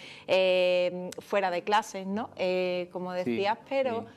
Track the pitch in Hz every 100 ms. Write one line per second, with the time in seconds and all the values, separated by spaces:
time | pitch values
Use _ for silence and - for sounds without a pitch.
0 | - - - 185 185 180 180 180 180 180
1 | 180 - - 202 190 175 202 208 220 196
2 | 190 202 269 - 185 185 180 180 180 180
3 | 180 180 180 220 196 208 - 269 262 226
4 | -